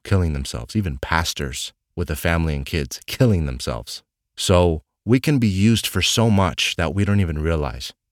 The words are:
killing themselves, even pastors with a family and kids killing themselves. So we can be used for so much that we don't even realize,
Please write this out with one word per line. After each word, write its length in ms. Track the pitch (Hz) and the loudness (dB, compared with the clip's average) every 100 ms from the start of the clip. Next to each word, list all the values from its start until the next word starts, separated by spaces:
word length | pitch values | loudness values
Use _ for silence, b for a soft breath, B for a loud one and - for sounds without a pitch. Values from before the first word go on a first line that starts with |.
killing 300 | - 98 85 | -2 0 0
themselves, 420 | 69 69 57 57 110 | -2 -6 -10 -6 -4
even 220 | 92 67 | -4 -4
pastors 760 | - 82 80 - 69 62 - - _ - | -2 -2 -2 -4 -8 -8 -12 -14 _ -8
with 140 | 85 | -6
a 60 | 76 | -2
family 380 | 85 85 80 | 0 0 0
and 100 | 71 | -2
kids 360 | 69 82 67 - - | -4 -4 -4 -8 -12
killing 400 | - 127 92 71 | 0 2 4 0
themselves. 560 | 64 - 58 - - - _ _ - | -4 -6 -8 -10 -16 -18 _ _ -6
So 460 | - 90 87 80 - _ | 2 6 6 2 -6 _
we 140 | 104 127 | 0 2
can 200 | 156 143 | 2 2
be 100 | 113 | 2
used 380 | 92 107 110 - | 4 4 4 0
for 140 | 95 | -2
so 300 | - - 113 | 0 2 4
much 460 | 98 90 - - - | 4 2 0 -4 -2
that 180 | 82 | -2
we 100 | 95 | 0
don't 160 | 101 101 | 2 2
even 180 | 85 76 | 0 0
realize, 540 | 78 82 71 64 - - _ | 0 0 -2 -6 -12 -16 _